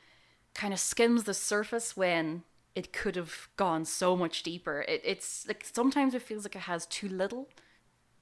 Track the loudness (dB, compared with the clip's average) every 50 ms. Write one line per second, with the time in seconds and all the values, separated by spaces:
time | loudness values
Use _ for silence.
0 | _ -20 -20 _ _ _ _ _ _ _ -8 -4 -2 -2 0 0 0 0 4 6
1 | 6 8 6 6 4 2 -2 -2 0 0 2 0 0 0 -2 -2 -2 -2 -2 2
2 | 2 4 4 2 2 0 -2 -6 -8 _ _ _ _ _ -8 -8 -8 -6 -6 -4
3 | -2 -2 -2 -2 -4 -6 -8 -14 -14 -8 _ -2 0 2 2 0 0 -2 -2 0
4 | 4 4 4 4 2 0 -2 -4 -4 -6 -6 -6 -4 -4 -4 -2 -2 0 -2 0
5 | 0 0 -2 -2 -4 -8 -8 -6 -6 -6 -6 -6 -8 -6 0 2 2 4 4 4
6 | 4 4 2 0 -4 -6 -8 -8 -8 -8 -10 -8 -6 -4 -4 -4 -4 -4 -8 -6
7 | -6 -4 -2 0 0 0 -2 -4 -8 -10 -14 -20 -20 _ _ _ _ _ _ _
8 | _ _ _ _